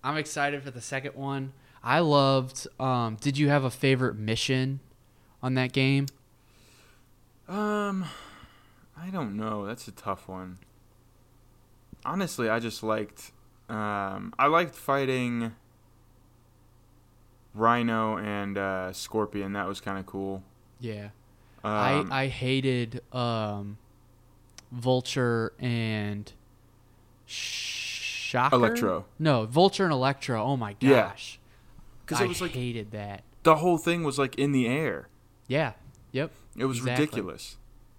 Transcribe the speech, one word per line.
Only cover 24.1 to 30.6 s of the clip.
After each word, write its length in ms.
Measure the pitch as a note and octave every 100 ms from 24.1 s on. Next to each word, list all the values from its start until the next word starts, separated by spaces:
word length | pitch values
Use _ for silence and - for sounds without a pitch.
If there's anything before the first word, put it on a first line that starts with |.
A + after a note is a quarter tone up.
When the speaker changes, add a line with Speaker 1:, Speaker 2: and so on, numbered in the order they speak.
| _ - - - - -
Speaker 1:
Vulture 840 | B2 A#2+ C3 - C#3 B2 A#2 A2+ -
and 720 | B2+ A#2 A2+ G#2+ G#2 G2+ G#2 - _ _ - _ - - - _ -
Sh-, 520 | - - - - - - - - - -
Shocker? 280 | B2+ C3 C3
Speaker 2:
Electro. 500 | A2+ E3+ G#2+ F2 G2 -
Speaker 1:
No, 280 | D#3 B2+ A2
Vulture 380 | C3+ F#3+ -
and 80 | F#3
Electro. 500 | C#3 C3 C3+ - A2+
Oh 100 | A2+
my 180 | C#3